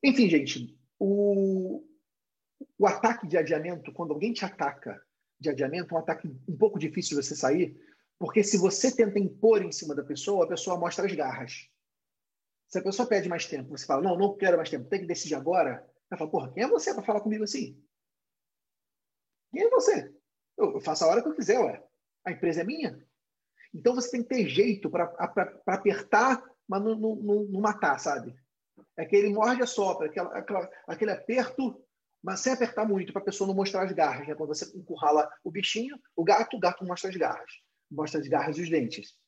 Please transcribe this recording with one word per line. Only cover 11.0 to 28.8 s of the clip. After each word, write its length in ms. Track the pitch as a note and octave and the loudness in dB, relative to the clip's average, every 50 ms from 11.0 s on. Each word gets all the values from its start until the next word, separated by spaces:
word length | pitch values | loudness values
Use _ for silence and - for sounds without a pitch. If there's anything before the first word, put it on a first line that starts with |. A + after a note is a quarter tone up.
| F3 | 2
as 60 | G3 F#3 | 2 2
garras. 560 | D3 D3 C3 B2 C3 B2+ B2 - - - _ _ _ _ _ _ _ _ _ _ _ _ _ _ _ _ _ _ _ _ _ | 0 -2 -4 -4 -6 -10 -12 -12 -16 -18 _ _ _ _ _ _ _ _ _ _ _ _ _ _ _ _ _ _ _ _ _
Se 100 | - A3 | -6 -4
a 40 | - | -2
pessoa 260 | F#3+ G3 - B3 B3 | -2 -2 -2 0 2
pede 220 | A3 G3 F3 F3+ | 2 2 2 0
mais 160 | F3 E3 - | -4 -4 -6
tempo, 240 | - - C#3 C3 C3 | -6 -8 -10 -10 -10
você 160 | D3+ C3+ - | -12 -14 -4
fala, 160 | - C#3 C3+ E3 | -2 0 2 2
"Não, 140 | F#3+ F3 | 2 2
não 200 | F3 G3 G3+ G3+ | 2 2 0 2
quero 220 | - G3 F#3 F3 D#3+ | 2 2 4 4 4
mais 100 | D#3+ - | 2 0
tempo, 200 | D#3+ C3 A#2+ - | -6 -8 -4 -4
tem 100 | G3+ G3 | -4 -4
que 60 | F#3+ | -4
decidir 300 | E3+ E3+ - - D#3+ D3+ | -4 -6 -6 -4 -6 -6
agora", 520 | C3+ C3 D#3 F3+ F#3 D#3 C3+ A#2+ - - _ _ _ _ _ | -4 -2 0 2 2 2 2 -2 -8 -12 _ _ _ _ _
ela 80 | - - | -10 -8
fala, 120 | - - | -8 -4
"Porra, 220 | - F3 C3+ B2+ - | -4 -4 -4 -4 -4
quem 120 | F#3 A3 | -4 0
é 40 | - | 2
você 240 | A#3+ D4 - G4 - | 2 2 2 0 -4
pra 100 | - G3 | -4 -2
falar 200 | - G#3 G#3 G#3 | -2 -2 0 0
comigo 220 | A3 G#3+ G#3+ G#3+ | -2 -2 -2 -4
assim? 380 | G3+ - C4+ G#3+ - - - _ _ _ _ _ _ _ _ _ _ _ _ _ _ _ _ _ _ _ _ _ _ _ _ _ _ _ _ _ _ _ _ _ _ - | -4 -4 -6 -8 -8 -10 -18 _ _ _ _ _ _ _ _ _ _ _ _ _ _ _ _ _ _ _ _ _ _ _ _ _ _ _ _ _ _ _ _ _ _ -2
Quem 100 | D4 G4+ | 2 2
é 60 | A#4 | 4
você? 420 | B4+ - - - G#4 - - - - _ _ _ _ _ _ _ _ | 4 6 6 4 2 2 0 -8 -16 _ _ _ _ _ _ _ _
Eu, 200 | - C#3 C#3 - | 0 0 0 0
eu 60 | C3+ - | -2 -4
faço 220 | E3 D#3 - E3+ | -4 -2 2 4
a 20 | |
hora 160 | D#3+ F3 A#3 - | 4 4 4 2
que 60 | D#4 | 0
eu 60 | - | -4
quiser, 240 | - A#3 F3 G#3+ B3+ | -4 2 2 4 4
ué. 220 | G#3 D3 - - - _ _ _ _ _ _ _ _ | 4 0 -2 -8 -14 _ _ _ _ _ _ _ _
A 40 | F#3 | -10
empresa 300 | E3 - - F3 D#3+ E3 | -6 -2 -2 0 0 0
é 40 | E3+ | -2
minha." 380 | G3 C#4+ D#4+ D4+ F#3 C3 B2+ - _ _ _ _ _ _ _ _ _ _ _ - _ - | -4 -4 -4 -6 -6 -6 -8 -20 _ _ _ _ _ _ _ _ _ _ _ -20 _ -18
Então, 220 | D#3+ - A#3 B3 | 2 2 2 2
você 160 | B3+ A#3+ - | 2 -2 -4
tem 120 | - B3 A#3 | -4 -4 -4
que 60 | - | -2
ter 180 | C4+ B3 G3+ C#3+ | 0 0 0 2
jeito 420 | B2 D#3 A3 B3 G#3 - - D#3+ | 4 4 4 4 4 -2 -4 -4
pra, 160 | - E3+ E3+ | 0 0 0
pra, 400 | E3 - - F3 F3 - G#3 F#3 | 0 -2 -6 -6 -2 0 0 -2
pra 280 | - - - _ - F#3 | -2 -4 -8 _ -2 -2
apertar, 720 | F#3+ - G3+ G3 G3 - - - G#3 A#3 C4 C4 B3 - - - _ _ - | 2 2 2 0 0 -2 2 4 4 6 6 2 0 -2 -14 -20 _ _ -4
mas 140 | F#3+ G3 G3+ | -4 -2 0
não, 120 | A3 A3+ | 0 -2
não, 220 | A3 G#3+ A3 A3 | 0 -2 -2 -2
não, 280 | G3+ G#3+ G#3 G3+ G#3 G#3 | -2 0 0 2 2 2
não 160 | G3+ G3 F#3+ G#3 | 0 -2 0 0
matar, 360 | G#3 - - - D#3 C3+ C3+ | 0 0 2 0 0 0 0
sabe? 360 | - D#3 C#3+ B2+ A#2 A#2+ B2 - _ _ _ _ _ _ _ _ | 0 -4 -4 -4 -6 -12 -16 -18 _ _ _ _ _ _ _ _